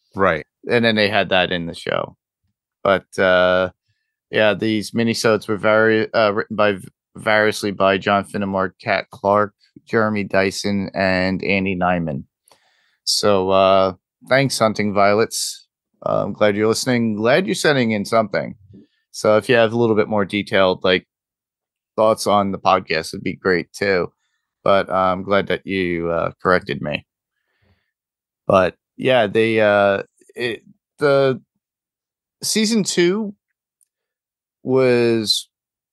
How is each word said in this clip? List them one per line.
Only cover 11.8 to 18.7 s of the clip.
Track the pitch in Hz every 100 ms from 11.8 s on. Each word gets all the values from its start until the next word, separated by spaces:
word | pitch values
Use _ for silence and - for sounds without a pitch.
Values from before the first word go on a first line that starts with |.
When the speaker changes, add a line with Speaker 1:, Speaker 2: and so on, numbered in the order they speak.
| 90 87 82 69 - _ _ _ _ _ _ _
Speaker 2:
So, | - - 104 98 92
uh, | 95 95 95 95 90 _ _ -
thanks, | 127 139 -
Hunting | 110 104 104
Violets. | 101 101 104 113 - - - _ _ _ _ -
Uh, | 53
I'm | 73
glad | - 107
you're | 104 110
listening. | 110 131 120 113 104
Glad | 110 156 202
you're |
sending | 185 165 139 113
in | 107
something. | 98 113 107 80 62 - -